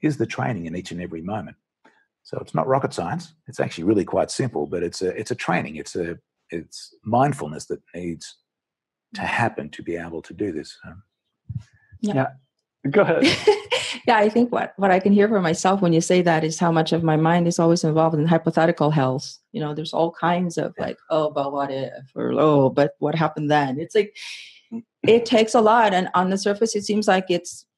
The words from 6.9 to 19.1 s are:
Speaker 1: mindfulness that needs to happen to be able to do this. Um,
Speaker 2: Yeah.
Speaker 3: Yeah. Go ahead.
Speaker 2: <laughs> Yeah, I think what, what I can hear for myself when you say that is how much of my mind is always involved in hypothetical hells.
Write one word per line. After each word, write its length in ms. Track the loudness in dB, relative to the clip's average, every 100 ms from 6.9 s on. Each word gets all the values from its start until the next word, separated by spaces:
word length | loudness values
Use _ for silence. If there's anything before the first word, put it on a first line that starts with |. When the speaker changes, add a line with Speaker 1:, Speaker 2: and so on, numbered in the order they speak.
| _
Speaker 1:
mindfulness 600 | -2 2 2 -2 -8 -12 -10
that 140 | -12 _
needs 420 | -12 -10 -10 -14 -20 _ _ _ _ _ _ _
to 60 | -10
happen 460 | -6 -2 -2 -4 -12
to 120 | -12
be 140 | -10 -8
able 240 | -8 -12
to 100 | -12
do 160 | -8 -6
this. 260 | -6 -12 -16 -20
Um, 160 | -20 _ _ _ _ -14 -14 -14 _ _ -6
Speaker 2:
Yeah. 140 | -2
Speaker 3:
Yeah. 760 | 0 -2 -6 _ _ _ _ 0
Go 120 | 2
ahead. 220 | 4 4
Speaker 2:
<laughs> 340 | 2 2 2 0 0 -4 -4 -4 2
Yeah, 120 | 4
I 100 | 4
think 240 | 2 2
what, 220 | 0 -4 0
what 140 | 2
I 80 | 4
can 140 | 6
hear 140 | 6 4
for 120 | 2
myself 400 | 2 2 2 2
when 140 | 4
you 80 | 4
say 180 | 4 4
that 240 | 4 4
is 140 | 0 0
how 120 | 2
much 220 | 2 2
of 100 | 2
my 140 | 2 4
mind 320 | 4 4 2
is 100 | 4
always 260 | 4 4
involved 340 | 2 2 2 2
in 80 | 2
hypothetical 640 | 2 2 2 2 2 2
hells. 480 | 2 0